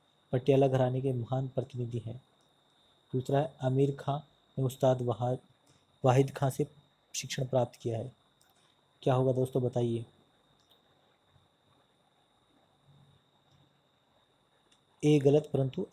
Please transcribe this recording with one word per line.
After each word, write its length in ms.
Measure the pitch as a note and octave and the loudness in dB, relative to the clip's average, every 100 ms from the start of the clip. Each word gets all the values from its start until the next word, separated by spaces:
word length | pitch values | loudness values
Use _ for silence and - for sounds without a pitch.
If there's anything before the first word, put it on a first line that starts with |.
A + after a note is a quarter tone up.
| _ _ - | _ _ -6
पटियाला 360 | B2+ C#3+ C3+ C#3 | -2 2 4 4
घराने 340 | C3 B2+ C3 | 2 0 0
के 120 | C3+ | -4
महान 340 | B2 A#2 C3 C3 | -4 -4 -4 -4
प्रतिनिधि 520 | B2+ A#2 B2 A#2+ A#2 | -6 -6 -8 -8 -8
हैं। 160 | A2 B2 _ _ _ _ _ _ _ _ _ | -10 -14 _ _ _ _ _ _ _ _ _
दूसरा 260 | B2+ B2 C#3 | -6 0 -2
है, 160 | D#3 - | -2 -4
आमिर 320 | C3 C3+ C#3 C#3 | -2 2 0 -2
खां 200 | - C#3+ - _ _ - | -6 -6 -8 _ _ -4
ने 60 | |
उस्ताद 380 | C3 - C3 B2 | -4 2 2 2
वहा-, 360 | A#2+ A2+ B2 B2+ _ _ _ _ _ _ C3 | -2 -2 -4 -6 _ _ _ _ _ _ 4
वाहिद 260 | B2+ C3+ | 4 2
खां 180 | - C3+ | 0 -4
से 180 | - D3 _ _ _ _ - | -2 -6 _ _ _ _ -12
शिक्षण 300 | C3+ - B2+ | -8 -6 -2
प्राप्त 340 | B2+ A#2+ - | 0 -2 -4
किया 200 | A#2+ A2+ | -6 -6
है। 120 | B2+ - _ _ _ _ _ _ _ _ | -8 -14 _ _ _ _ _ _ _ _
क्या 120 | C#3+ | 0
होगा 180 | B2+ C3 | 2 2
दोस्तों, 320 | B2 B2+ C3+ | 0 -2 -2
बताइए? 420 | B2 A#2+ A#2+ A#2 A#2 _ _ _ _ _ _ _ _ _ _ _ _ _ _ _ _ _ _ _ _ _ _ _ _ _ _ _ _ - _ _ _ _ _ _ _ _ _ _ _ _ _ _ _ _ _ _ _ - | -2 -2 -2 -4 -8 _ _ _ _ _ _ _ _ _ _ _ _ _ _ _ _ _ _ _ _ _ _ _ _ _ _ _ _ -20 _ _ _ _ _ _ _ _ _ _ _ _ _ _ _ _ _ _ _ 0
ए 160 | D3+ D3+ | 4 4
गलत 300 | C#3 D3 - | 6 4 2
परंतु 340 | C3+ C3 F3+ - | -2 -2 -4 -6